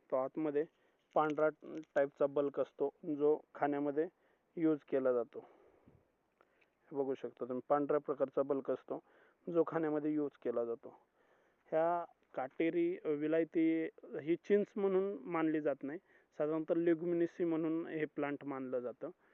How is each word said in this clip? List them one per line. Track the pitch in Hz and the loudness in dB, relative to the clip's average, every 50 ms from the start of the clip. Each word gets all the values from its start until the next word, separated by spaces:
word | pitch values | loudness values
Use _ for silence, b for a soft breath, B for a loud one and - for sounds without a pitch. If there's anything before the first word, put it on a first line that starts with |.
| _ _ | _ _
तो | - | -2
आतमध्ये | 131 131 135 - 165 156 151 143 143 156 175 b b b b b b _ _ _ | -2 -2 -2 -2 -2 -2 0 0 0 -2 -2 b b b b b b _ _ _
पांढरा | 170 151 156 151 147 151 156 151 - - - 151 156 156 - _ | 2 2 2 2 2 2 2 0 -2 -8 -14 -12 -12 -14 -4 _
टाईपचा | 147 143 143 - - 151 | 0 0 0 2 0 0
बल्क | 143 139 147 143 143 139 143 | 0 2 0 0 0 0 -2
असतो, | 135 - - - 139 143 - _ - 175 151 143 | -4 -4 -2 -4 -4 -4 -4 _ -6 -6 -2 2
जो | 147 147 151 147 - _ - | 4 4 2 2 -2 _ -4
खाण्यामध्ये | - 147 143 143 143 143 147 139 147 160 185 - b b b b b b _ _ | -2 0 0 0 0 -2 -2 0 -2 -2 -2 -6 b b b b b b _ _
यूज | 180 165 160 156 143 - - | 0 2 2 2 2 0 -2
केला | - 135 131 127 127 | -2 0 2 2 2
जातो. | 120 113 - - 110 - B B B B B B B B B B B B B _ _ _ _ _ _ _ _ _ _ _ _ _ _ _ _ | 2 0 -2 -8 -14 -16 B B B B B B B B B B B B B _ _ _ _ _ _ _ _ _ _ _ _ _ _ _ _
हे | 160 | -6
बघू | 139 139 131 135 | -4 -4 -4 -4
शकता | - - 120 120 - 127 | -6 -8 -12 -10 -10 -10
तुम्ही, | 120 127 127 - - | -8 -8 -8 0 0
पांढऱ्या | 143 147 147 139 147 151 | 2 2 2 2 0 0
प्रकारचा | 147 - 147 131 143 135 - - | 0 -2 -2 -2 -2 -2 0 -2
बल्क | 139 139 147 135 131 - | 0 0 0 -2 0 -2
असतो, | 131 - - - 131 151 - b b b b b b b _ - 170 | -4 -4 -4 -8 -10 -10 -10 b b b b b b b _ -2 0
जो | 170 160 - | 2 2 2
खाण्यामध्ये | - 160 160 151 151 151 147 151 151 | 0 0 0 0 0 0 0 0 0
यूज | 151 147 143 - _ - | 0 -2 -2 -4 _ -6
केला | 123 117 120 120 | -4 -2 -2 -2
जातो. | 117 117 117 - - - - _ _ b b b b b b b b b b b | -4 -6 -8 -10 -16 -20 -20 _ _ b b b b b b b b b b b
ह्या | _ - 160 160 170 175 170 170 - _ _ _ _ - | _ 0 0 2 2 0 -2 -4 -8 _ _ _ _ -8
काटेरी, | - 131 135 - - 170 165 165 175 170 170 180 - - | -6 -6 -6 -4 -2 0 0 2 2 0 0 -2 -2 -2
अ, | 156 | -2
विलायती | 151 147 147 151 156 165 165 160 - 170 160 160 160 160 160 160 - - - - 247 165 | -2 0 0 2 2 2 0 2 2 2 4 4 4 2 0 -4 -6 -12 -16 -12 -12 -8
ही | 135 151 175 | -2 -2 -2
चिंच | 170 - - 202 208 202 - - | -2 2 2 4 4 4 0 -2
म्हणून | 214 196 196 190 185 190 196 202 - - | -2 0 2 2 2 0 0 -4 -6 -6
मानली | 190 175 165 156 160 156 156 | -4 -2 0 2 2 2 2
जात | 151 151 139 - - | 0 0 -2 -2 -4
नाही, | 135 147 185 b b b b b b _ - | -8 -8 -10 b b b b b b _ -4
साधारणतः | 156 151 156 160 156 - 180 | -2 -2 0 -2 0 0 0
लेग्युमिनेसी | 165 170 175 170 160 165 170 175 170 170 165 - - 185 | 2 4 4 2 2 2 0 2 2 2 0 0 -2 -2
म्हणून | 170 165 160 165 160 160 165 170 147 | 0 0 0 0 0 0 -2 -4 -4
हे | 156 160 151 | -4 -4 -4
प्लांट | 147 - - 147 143 143 139 - | -4 -4 -4 -4 -4 -4 -6 -6
मानलं | 143 139 131 135 127 131 127 | -8 -6 -6 -6 -4 -4 -4
जातं. | 123 123 113 - - 151 180 b b b | -4 -6 -8 -8 -10 -12 -12 b b b